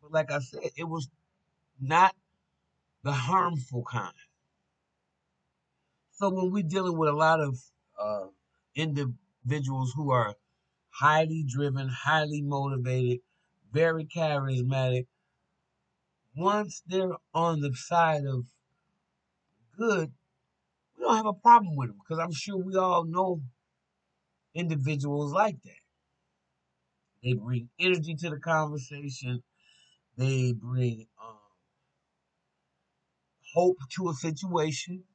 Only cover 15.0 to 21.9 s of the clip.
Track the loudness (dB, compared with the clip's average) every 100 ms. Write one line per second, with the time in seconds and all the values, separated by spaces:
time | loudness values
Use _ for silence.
15 | -2 _ _ _ _ _ _ _ _ _
16 | _ _ _ -2 0 2 -2 -8 -6 -2
17 | -2 -4 _ 0 0 2 -2 -4 0 2
18 | 4 2 0 -4 -6 _ _ _ _ _
19 | _ _ _ _ _ _ _ -4 0 2
20 | 0 -8 _ _ _ _ _ _ _ _
21 | 0 2 2 2 8 8 8 -4 -4